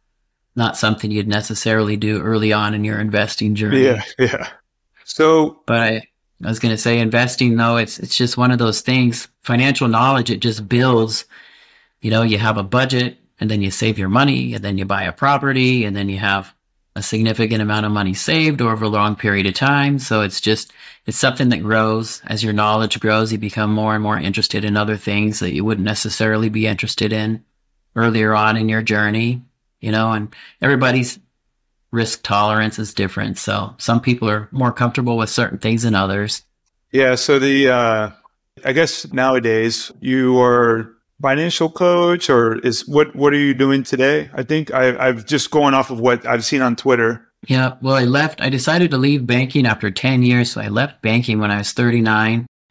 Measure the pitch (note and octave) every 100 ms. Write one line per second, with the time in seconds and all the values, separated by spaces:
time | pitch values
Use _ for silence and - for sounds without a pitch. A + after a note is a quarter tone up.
0 | _ _ _ _ _ B2 A2+ - G#2+ G#2
1 | G#2+ G#2+ G#2 G#2 - G#2+ A2+ A2 G#2 G#2
2 | G#2+ G#2+ A2 A2 G#2+ G#2+ G#2 G#2+ G#2+ G#2
3 | G#2+ G#2 G#2 - G#2+ G#2 G#2+ C3+ C3 A2
4 | - - B2 - - - _ _ _ _
5 | - - D#3 D#3+ D3+ - - A#2 A2+ A2
6 | - _ _ _ G#2+ A2+ A#2 A2 A#2+ A#2
7 | A2+ A#2 B2 - B2 A2+ A#2 A#2 G#2+ -
8 | - - B2 - B2+ B2 A2+ A2 - B2+
9 | B2 A#2 - _ - A#2+ C3+ C#3 B2 A2+
10 | C3 C3+ A#2 G#2 A#2+ G#2+ G2+ B2 C3 A#2
11 | A2 G#2 - - - - _ _ _ _
12 | A2 A2 A#2 G#2 A2 G#2+ G2 B2 C3 B2+
13 | B2 - _ _ G#2+ G#2+ G2 - A2+ G#2+
14 | F#2+ A#2 C#3 B2+ B2 A2 G2+ G2 F#2+ G2
15 | F#2 - C#3 C#3 C#3 C3 B2+ B2+ G#2 G2+
16 | G2 G2 G#2 G2 F#2+ _ _ _ _ -
17 | F#2+ A2 A2+ A2 A2 A2 G#2+ G#2+ G#2+ G#2
18 | F#2+ F#2+ - D#3+ D#3 C#3+ A#2+ A2 G#2+ G#2
19 | G#2 G2+ G#2+ G2+ F#2+ - C3+ C#3+ C#3 C#3
20 | - A2 G2+ - G#2+ G#2+ - - - -
21 | - - C3+ B2 B2+ G#2 G2+ A2 A2 A2
22 | A2+ - - G#2+ G#2+ G#2 G#2+ G#2+ G#2+ -
23 | A2 A2 A2 G#2+ G#2+ A2 G#2+ G#2+ G#2+ G#2+
24 | G#2+ G#2+ E2 F#2+ - G2+ G#2+ G#2 G#2 G#2+
25 | - G#2 G#2+ G#2 F#2 C#2+ G#2+ G#2 G2+ G#2+
26 | G#2+ - A2 A2 A2 A2 A2 G#2 A2 -
27 | G#2+ A2 G#2+ A2 - _ _ _ _ A2+
28 | A#2 A2 A2 G#2+ G#2+ A2 A2 A2 A2 G#2
29 | G#2+ A2 A#2 B2 - _ _ _ G#2+ A2
30 | A2 A2 G#2 - - _ C#3 C3+ B2+ B2+
31 | B2 - _ _ _ _ _ _ _ A#2
32 | A2 - - G2+ G#2 G#2+ A2 G#2+ G#2 -
33 | G2 - G#2 F#2 - G2+ G2 - - A#2
34 | B2+ A#2+ A2 G#2+ G#2+ C3 B2 - B2 C3+
35 | B2 A#2 A2 - A#2 F#2+ A2 A2+ A#2 G2+
36 | F#2+ G2 G#2+ - - _ _ _ _ C3+
37 | C3 B2+ - C#3 C#3 C#3 C3+ B2 A#2 A2
38 | G#2 - _ _ _ - C3+ C3+ E3 -
39 | - C3 C3 B2+ A#2 A2 A2+ A2+ - -
40 | C3 C3 B2+ B2+ B2 B2 A#2+ A2+ A2+ _
41 | _ _ C#3 C#3 E3+ - D#3+ - F3 F3
42 | F3 F3 - B2+ A2+ A2+ B2+ A2 - C#3+
43 | D3+ C#3 C#3+ C#3+ C#3+ C3 C3+ C#3 B2+ B2+
44 | C3+ D3+ D3 - B2 D#3 D3 C3 B2+ A#2+
45 | C3 A#2 G#2 C#3+ - D3+ C#3+ C3+ B2+ A#2
46 | B2 A#2+ A#2+ A#2+ A2 C#3 B2+ A#2 C3 B2
47 | A2+ A#2+ - _ - C3 B2+ B2+ C3 C3+
48 | B2 C#3 D3+ - C3 C3+ C#3 E3+ F3 C#3
49 | C#3 C#3+ B2 B2 C3 D3 B2 G#2+ G#2 F#2
50 | C3 C3 B2 B2 A#2+ A2 G#2 G#2 C#3+ -
51 | A2 A#2 A#2+ G#2+ G#2 G#2 G2+ - A#2+ A#2+
52 | A2 G#2+ A2 A#2 A#2+ _ _